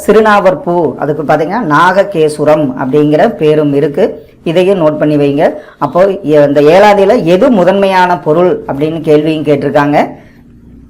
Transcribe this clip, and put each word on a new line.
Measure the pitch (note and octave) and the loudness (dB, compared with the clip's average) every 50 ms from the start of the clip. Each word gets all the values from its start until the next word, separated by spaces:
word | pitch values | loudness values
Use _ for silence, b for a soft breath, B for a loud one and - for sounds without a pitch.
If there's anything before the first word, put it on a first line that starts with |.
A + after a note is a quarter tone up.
| - | 0
சிறுநாவற்பூ, | - G3+ A3 G#3+ G#3+ G#3 G3+ - F#3+ - D3 - F3 F3 F3 E3 C#3+ - | 2 2 2 4 4 2 2 2 2 0 0 -4 -4 -2 -2 -2 -2 -4
அதுக்கு | - - C#3+ D3 D3+ | -4 -4 -4 -4 -4
பாத்தீங்கன்னா, | D#3 C3+ D#3 D3+ D#3+ D3+ F#3+ A#3+ A3+ D#3 D3 | -2 -2 0 -2 -2 -4 -4 -6 -4 0 0
நாககேசுரம் | D3+ E3+ F#3 F#3 G3 G3 G3+ - E3 D#3 D3+ D3 - D3 D3 D3+ D#3 D3+ C3 - - C#3 | 2 2 2 2 0 0 0 0 -2 -2 -2 -2 -2 0 0 2 2 0 -4 -4 -6 -6
அப்படிங்கிற | C3 D3 D3+ D3+ D3+ D3+ D3+ D#3 D3+ | -2 0 0 0 2 2 2 0 0
பேரும் | - - D#3+ D3+ D3+ D#3 D3+ C#3+ C#3 | 0 0 0 0 2 2 0 0 0
இருக்கு. | C#3+ D3+ D3+ C#3+ F3+ G3+ - - - - - _ _ - | -2 -2 -2 -2 -2 -2 -2 -4 -8 -18 -20 _ _ -8
இதையும் | E3+ D#3+ F3+ F3+ F#3+ G3+ F#3 | -2 0 0 2 0 0 0
நோட் | D#3+ D3+ D3+ - | 0 -2 0 0
பண்ணி | D3+ D3+ D3+ | -2 0 0
வைங்க. | D3 C#3+ C#3+ C#3 C#3+ E3+ C4 D4+ B B B B B | 0 0 0 0 0 -2 -2 -4 B B B B B
அப்போ, | D3 C3 C3 F3 F#3+ | -6 -2 0 0 0
எ-, | G3+ F#3 - - C#3+ D3+ D3 C#3+ | 0 -2 -4 -4 0 2 2 2
இந்த | C#3 C#3+ D3 | 2 2 2
ஏலாதியில | D3 D3 E3+ F#3+ G#3 G#3 G3+ G3 G3 F#3+ A#3 A#3+ E3+ | 4 4 4 4 4 4 4 2 2 2 2 0 2
எது | D#3+ F3 F#3 A#3+ C#4+ | 0 2 2 2 2
முதன்மையான | A#3+ F3+ F3 F3+ G3 G3 G3 F#3+ F#3+ F#3 F3+ F3+ F3+ E3 | 2 2 2 2 0 0 0 0 0 0 0 0 -2 -4
பொருள் | - D#3 D3+ E3+ F3+ F3+ F3 - - | -2 -2 0 0 2 0 -2 -4 -6
அப்படின்னு | - C#3+ C#3 D3+ D#3 E3 E3 | -8 -6 -4 -4 -4 -6 -4
கேள்வியும் | C#3+ D#3+ D3+ D3+ D3+ D#3+ D#3+ D#3 D3 | -2 0 0 0 0 0 -4 -4 -2
கேட்டிருக்காங்க. | D3+ D3 C3 - C#3+ B2+ D3+ C#3+ C#3+ D3 E3+ D#4 - - B B B B B B B - - - - - - - | -2 -2 -2 -2 -2 0 0 0 2 0 0 -2 -2 -6 B B B B B B B -20 -20 -20 -20 -20 -20 -20